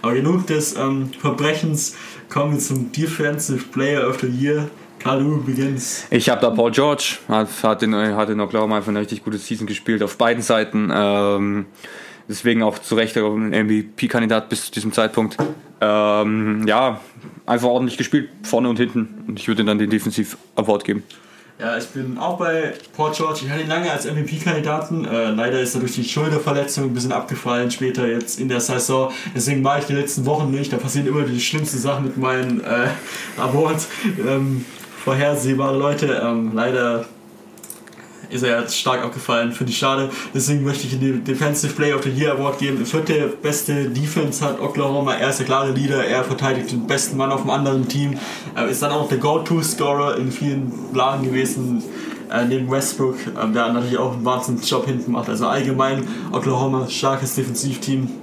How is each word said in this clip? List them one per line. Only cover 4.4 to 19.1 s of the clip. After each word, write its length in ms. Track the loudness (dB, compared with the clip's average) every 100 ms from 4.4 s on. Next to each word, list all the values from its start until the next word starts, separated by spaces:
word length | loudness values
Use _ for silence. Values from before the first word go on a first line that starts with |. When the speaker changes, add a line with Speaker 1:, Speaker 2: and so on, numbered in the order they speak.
| 2 2 0 -8 -20 -6
Speaker 1:
Karl, 220 | -2 2
du 180 | 2 2
beginnst. 680 | 0 0 0 -2 -4 -8 0
Speaker 2:
Ich 180 | 2 4
hab 140 | 4
da 80 | 4
Paul 220 | 4 4
George, 480 | 6 4 2 -2 -4 0
hat, 180 | 2 2 2
hat 180 | 2 4
in, 120 | 2 2
hat 340 | 2 2 0
in 80 | 0
Oklahoma 340 | 0 2 2 2
einfach 140 | 0
eine 100 | -2
richtig 240 | -2 -4
gute 140 | -4 -6
Season 280 | -4 -6 -4
gespielt, 380 | -6 0 0
auf 140 | 0 2
beiden 260 | 2 2
Seiten. 480 | 2 2 2 0 2
Ähm, 760 | 2 4 4 2 2 0 -2 -6 -14 -18 -16 -18 -20 -12
deswegen 360 | -2 2 4
auch 140 | 2 0
zu 160 | 0 2
Recht 200 | 2 2
ein 380 | 0 0 0
M-V-P-Kandidat 960 | 2 2 2 0 -4 0 2 2 0 0
bis 160 | -6 -6
zu 60 |
diesem 180 | -6 -2
Zeitpunkt. 460 | 0 2 2 -2 0 -4 -4 -16 -2
Ähm, 880 | 2 4 4 4 2 0 0 0 2
ja, 320 | 4 2 0 -12 -20 -20 -14 -2
einfach 240 | 2 4
ordentlich 280 | 2 0 -2
gespielt, 300 | 0 0 0 -10
vorne 240 | -2 2 2
und 80 | 2
hinten. 480 | 0 0 -4